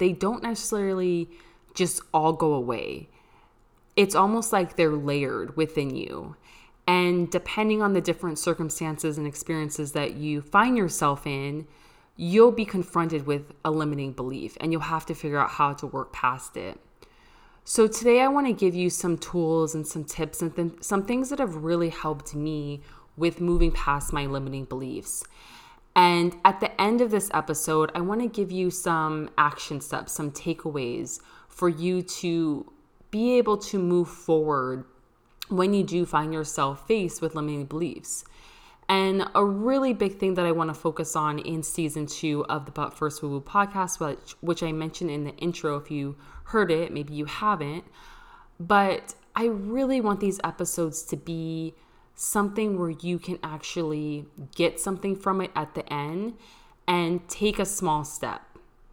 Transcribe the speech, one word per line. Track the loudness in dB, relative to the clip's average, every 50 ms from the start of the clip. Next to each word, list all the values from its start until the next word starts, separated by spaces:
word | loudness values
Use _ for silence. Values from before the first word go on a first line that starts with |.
they | 2 2
don't | 2 2 0 0 0 -2
necessarily | -4 -4 -4 -4 -4 -2 -2 0 0 0 0 0 0 0 0 0 -2 -4 -10 -18 -20 -20 -20 _ _ _ -2
just | 0 0 0 0 -4 -6 0
all | 2 4 4 4
go | 4 4 2 2 2
away. | 2 0 -2 -2 -4 -4 -6 -8 -10 -12 -16 _ _ _ _ _ -20 _ _ _ _ _ _ _ _ _ _ _
It's | 4 4 6 6
almost | 6 6 6 4 2 2 2
like | 2 2 2 2 2
they're | 4 4 4
layered | 4 2 0 0 0 0 0 0 -2 -4 -6 -4 -2
within | -2 -2 0 0 -2 -2 -2 -4
you. | -6 -6 -8 -8 -10 -10 -12 -14 -16 _ -20 -20 -20 -20 -20 _ _ _ 2
And | 4 4 4 4 4 2 2 0
depending | 0 -2 -4 -2 -2 0 2 2 2 4
on | 4 4
the | 4 4
different | 2 2 0 0 -2 -4 -4 -2
circumstances | 0 0 0 0 -2 -4 -4 -4 -4 -4 -4 -2 -2 -2 -2
and | -2 -4 -4
experiences | -6 -8 -6 -4 -4 -2 -2 -4 -4 -6 -6 -4
that | -2 -2 -2 -2 -4
you | -4 -4 -2 -2 -4
find | -4 4 6 6 6 6 4
yourself | 2 2 0 0 0 0 0 0 0 -2
in, | -4 -4 -2 -4 -4 -6 -6 -8 -12 -18 -20 -20 -20 -20 -20 _ _ _
you'll | -6 -4 4 8 10 10 10
be | 8 4 -2
confronted | -2 -2 -4 -4 0 0 0 0 2 0 -2 -2 -2
with | -2 -2 -4 -10 -12 -4 -2
a | 0
limiting | 0 0 0 0 -2 -2 -4 -6
belief | -6 -6 -6 -6 -6 -8 -8 -10 -8 -6
and | -2 -2
you'll | 0 0
have | 0 -2 -2 -4 -2
to | -6 -8
figure | -6 -4 -2 0 0
out | 0 0
how | 2 2 0 0 0
to | -4 -8
work | -6 -6 -6 -8 -8
past | -6 -2 0 0 0 -2 -6 -12 -10
it. | -10 -10 -10 -10 -14 -18 _ _ _ -20 -20 _ _ -20 -20 -20 -20 -20 -20 -20 -18
So | _ 0 4 4 4
today | 4 4 2 4 6 6 8
I | 6 6
wanna | 4 2 2 2 2
give | 2 2 2 2
you | 2 0 0
some | 0 0 0 0 -2
tools | -2 -4 -4 -2 0 2 2 4 2 2 2 0
and | -4 -6
some | -6 -6 -8
tips | -8 -8 -6 -6 -6 -6 -4 -4
and | -4 -4 -2
th-, | -2 -2 -2 -4 -6
some | -4 -2 -2 -2 0
things | 0 -2 -2 -2 -2
that | -2 -2
have | -2 -2 -2
really | -4 0 0 2 2 2 0
helped | -2 -4 -4 -4 -4 -4 -8 -8 -6
me | -4 -4 -4 -4 -4 -6 -6 -8 -10 -14 -18 -20 -20 -20 -20 _
with | 0 0 0 0 0
moving | 0 2 4 6 6 4
past | 4 2 2 2 0 0 0 -2
my | -2 -2 -2
limiting | -2 -2 -4 -4 -6 -6 -8 -8
beliefs. | -6 -6 -6 -6 -6 -8 -8 -8 -8 -8 -8 -10 -12 -18 -20 -20 -20 -20 -20 -20 -20 -20 -20 -20 _ _
And | 6 6 6 6 4 4 2 2 4 4
at | 4 4 4
the | 0 -2 0 2
end | 2 4 4 4
of | 4 4
this | 4 2 0 0
episode, | 0 -2 0 0 -2 -2 0 2 4 4 2 2 0
I | -2
wanna | -2 0 0 0 -2
give | -2 0 -2 -2 -2
you | 0 0 0 0
some | 0 -2 0 0 2 2 2 0 -2 -4 -6 -2 2 4
action | 4 4 2 -2 -8 -8 -8 -8
steps, | -6 -6 -6 -6 -6 -6
some | -6 -4 -4 -4
takeaways | -6 -4 -4 -4 -4 -2 -4 -4 -4 -2 -2 -2 -4 -4 -6 -6 -8 -12 -14 -20 -20 -20 -20 -20
for | -4 0 0 2
you | 2 2 0 0 0 0
to | -2 -4 -6 -4 -2 0 0 0 0 0 -2 -4 -6 -10 -18 -20 _ _ _ _ -12 -6
be | -2 0 2 4 6
able | 6 6 4 2
to | 0 0 -2 -2 0
move | 2 4 4 4 2 0
forward | -4 -6 0 2 2 4 4 2 2 2 0 -2 -4 -6 -8 -14 _ _ _ _ _ _ _ _ _ _ -6 -2
when | 2 2 4 4 4
you | 4
do | 2 2 0 0 0
find | 2 0 0 0 0
yourself | -2 -4 -6 -4 -2 -2 -2 -2 -2 -6 -2
faced | 0 0 2 2 -2 -4 -4
with | -6 -4 -4
limiting | -4 -4 -4 -4 -6 -6
beliefs. | -6 -4 -4 -4 -4 -4 -8 -10 -10 -10 -10 -10 -14 -20 -20 -20 -20 -20 -20 -20 -20 -20 _ -2 0
And | 2 2 4 2 2 0 0 2 2
a | 4 4
really | 4 2 0 0 2 2 2 2 2
big | 2 2 0 -2 0 0
thing | 0 0 2
that | 2 2
I | 2
wanna | 2 2 0 -2 -4
focus | -2 -2 -2 -2 -2 -4 -4 -2
on | 0 0 0 -2 -2
in | -4 -4 -4 -4 -4
season | -4 -4 -2 -2 -2 -2 -4 -6
two | -6 -6 -4 -2 -2 0 0 -2 -2
of | -4 -6 -6
the | -8
But | -6 -6 -6 -6 -4
First | -4 -4 -4 -4 -4 -6
Woo | -6
Woo | -6 -6
podcast, | -6 0 2 2 2 2 0 -2 -2 -2 -2 -4
which, | -4 -4 -4 -6 -12 -18 -16 -6
which | -2 -2 -2 0
I | -2 -2
mentioned | -2 -2 -4 -6 -6 -6 -6 -4
in | -4 -4 -4
the | -6 -6 -4
intro, | -4 -4 -4 -2 -2 -2 -2 -4
if | -4 -6
you | -4 -4 -4 -4 -6 -10 -14 -18 -18 -16 -10
heard | -2 0 2 4 4
it, | 2 2 0 -2
maybe | -4 -6 -6 -6 -6
you | -8 -6
haven't, | -6 -6 0 0 2 2 2 -2 -4 -6 -8 -10 -14 -20 -20 -20 -20 -20 -20 -20 -20 -20 -20 -20 -20 _ -12
but | 0 4 6 6 6 4 2 -2 -4 -8 -16 -18 _ _ -2
I | 0 0
really | 0 0 -2 -4 -2 0 0 2 2 2 2
want | 2 2 2 2
these | 0 0 0 0 -4
episodes | -6 -4 -4 -4 -4 -2 -2 -2 -2 -2 -6 -8
to | -6 -8
be | -8 -6 -6 -6 -6 -4 -6 -4 -6 -6 -8 -10 -14 _ _ _ _ _ _ _
something | -8 -6 -2 0 0 0 2 0 0 0 0 0 0
where | -2 -2
you | -4 -4 -4 -4 -4 -4
can | -4 -6 -8 -8
actually | -8 -10 -10 -10 -10 -8 -6 -4 -4 -2 -4 -4 -4 -4 -6 -6 -10 -12 -16 -16 -16 -10 -2
get | 0 0 0 0 -2
something | -4 -4 -4 -4 -2 -4 -4
from | -2 -2 -2 0 0
it | -2 -4 -4
at | -6 -6 -6 -8
the | -10 -8 -6
end | -6 -6 -4 -4 -6 -6 -6 -6 -8 -12 -18 -20 -20 -20 -20 -20 -20 _ _
and | 0 0 2 2 2 0 -2 -4 -6
take | -4 0 0 2 2 0
a | -2
small | -2 -2 -2 0 0 0 0 -2
step, | -4 -8 -8 -6 -6 -6 -8 -12 -18 -20 -20 -20 -20 _ _ -20 -20